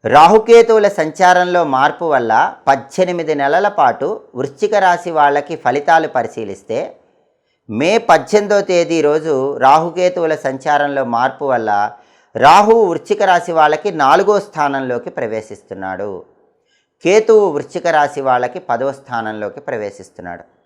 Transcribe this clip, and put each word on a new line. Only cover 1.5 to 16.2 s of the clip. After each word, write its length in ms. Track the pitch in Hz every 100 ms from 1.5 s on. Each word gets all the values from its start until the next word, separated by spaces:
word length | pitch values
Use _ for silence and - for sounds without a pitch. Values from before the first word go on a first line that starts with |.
| 175 160
మార్పు 320 | 131 147 151 165
వల్ల 200 | 135 117 113 170 - -
పద్దెనిమిది 680 | 135 - - 180 175 156 147
నెలల 260 | 139 165 202 202
పాటు 280 | 135 117 143 220 _ -
వృశ్చిక 360 | 131 - 208 208
రాశి 280 | 185 175 175 156
వాళ్ళకి 380 | 143 143 143 160
ఫలితాలు 440 | 127 135 143 165 156 131
పరిశీలిస్తే, 640 | 113 - 104 95 - 113 - - _ _ _ _ _ _ -
మే 200 | 110 156 226 233
పద్దెనిమిదో 500 | 160 131 208 202 202 196
తేదీ 280 | 180 160 165 147
రోజు 280 | 151 156 135 135 131 131
రాహుకేతువుల 720 | 151 170 165 180 180 160 156 139
సంచారంలో 580 | 131 156 147 143 139 123 117
మార్పు 280 | 131 135 143
వల్ల 180 | 123 110 101 104 - _ _ _ 113 135
రాహువు 360 | 180 208 226 202
వృశ్చిక 300 | 165 - 202 190
రాశి 220 | 175 175 165
వాళ్ళకి 320 | 151 156 208 160
నాలుగో 360 | 135 165 196 208 202
స్థానంలోకి 680 | 160 143 135 131 120 123 -
ప్రవేశిస్తున్నాడు, 920 | 117 110 107 104 _ 95 95 92 104 92